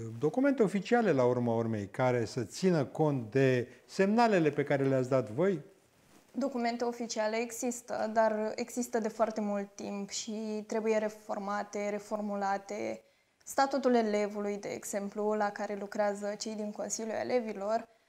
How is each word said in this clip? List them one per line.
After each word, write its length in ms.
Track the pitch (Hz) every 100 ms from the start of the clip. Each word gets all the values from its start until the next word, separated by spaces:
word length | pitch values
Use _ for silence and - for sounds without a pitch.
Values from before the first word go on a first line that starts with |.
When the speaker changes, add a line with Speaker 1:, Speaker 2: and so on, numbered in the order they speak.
| 113 113
Speaker 1:
documente 440 | 147 254 277 269
oficiale, 480 | 202 202 180 240 220
la 140 | 139 123
urma 300 | 123 120 113
urmei, 320 | 113 110 98
care 380 | - 127 123 110
să 180 | -
țină 420 | 110 - 185 170 135
cont 460 | - 156 139 110
de 360 | 131 135 127 113 - _
semnalele 640 | - 190 220 233 196 156
pe 120 | 143
care 200 | 139 143
le-ați 260 | 135 135 123
dat 200 | 131 110
voi? 320 | 113 185 180 - _ _ _ _ - _
Speaker 2:
Documente 520 | - 262 247 233 233
oficiale 520 | 240 240 233 226 214 220
există, 760 | 240 - 254 240 - - 220
dar 380 | 220 220 214 214 -
există 440 | 240 - 240 233
de 80 | 214
foarte 340 | 214 226 220
mult 340 | 208 202 202 -
timp 340 | 208 202 202
și 540 | - - 214 220 214 208
trebuie 300 | 220 220 220
reformate, 920 | 214 214 - 208 196 208 202 208 208
reformulate. 1120 | 208 202 214 208 202 196 196 196 208 220 220 _ _ _ _ -
Statutul 480 | - 277 277 254 247
elevului, 600 | 220 208 208 208 202 202
de 100 | 202
exemplu, 640 | - - 208 202 214 208
la 160 | 214 208
care 260 | 208 208 208
lucrează 600 | 202 208 208 202 202 208
cei 160 | 220 214
din 160 | 214
Consiliul 420 | 214 202 202 220
Elevilor, 760 | 214 233 247 220 202 196 226 233 _